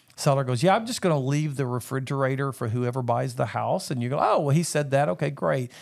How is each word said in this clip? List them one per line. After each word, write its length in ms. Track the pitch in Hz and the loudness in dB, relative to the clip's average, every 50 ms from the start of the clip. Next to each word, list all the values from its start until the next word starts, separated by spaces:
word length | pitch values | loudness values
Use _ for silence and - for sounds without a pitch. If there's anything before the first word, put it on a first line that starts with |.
| _ _ - | _ _ -14
seller 280 | - - 151 139 135 135 | 0 2 4 4 4 2
goes, 200 | 123 127 113 151 | 0 0 2 4
"Yeah, 120 | 185 190 | 4 4
I'm 100 | 233 226 | 4 0
just 160 | 240 240 - | -4 -4 -2
gonna 180 | - 180 156 143 | 0 2 2 2
leave 360 | 127 131 143 151 156 151 139 | 2 0 0 0 0 -2 -2
the 100 | 131 135 | -2 -2
refrigerator 840 | 120 123 123 - - 131 135 131 - 143 135 135 131 135 131 139 139 | -2 -2 -4 -4 -4 -6 -4 -4 -2 0 0 0 0 0 0 -2 -4
for 180 | 123 - 120 113 | -2 -4 -2 -2
whoever 320 | 107 123 123 120 120 131 | 0 0 0 0 -2 -2
buys 340 | 123 120 117 120 131 131 120 | 0 0 0 0 0 -2 -2
the 120 | 127 123 | -4 -4
house." 440 | 113 - 117 113 113 147 185 185 - | -2 -2 -2 -2 0 -2 -2 -4 -4
And 100 | 156 123 | -4 -4
you 80 | 117 123 | -2 -2
go, 100 | 139 151 | 0 0
"Oh, 200 | - 214 208 - | 2 2 2 2
well, 160 | 156 143 135 | 2 4 2
he 80 | 170 170 | 2 2
said 280 | - - 151 147 135 | 0 -2 -2 0 2
that. 180 | 135 139 147 165 | 2 2 2 0
Okay, 200 | 180 - 143 147 | 0 -2 -2 -4
great." 420 | 143 - - 165 151 135 123 120 - - | -2 -2 0 0 0 0 -2 -6 -10 -16